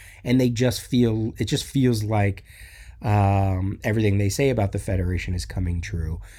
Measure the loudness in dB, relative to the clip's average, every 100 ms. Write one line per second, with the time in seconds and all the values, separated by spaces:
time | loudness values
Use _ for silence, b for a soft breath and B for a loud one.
0 | B B 0 2 2 2 0 0 -2 2
1 | 2 2 -4 -4 -2 -2 -2 2 2 2
2 | 0 0 0 -2 B B B B B B
3 | 0 4 4 4 2 0 -2 -4 -2 2
4 | 2 2 0 2 0 2 0 -2 -4 -2
5 | 0 -2 -4 -6 -4 -4 -4 -4 -4 -4
6 | -4 -6 B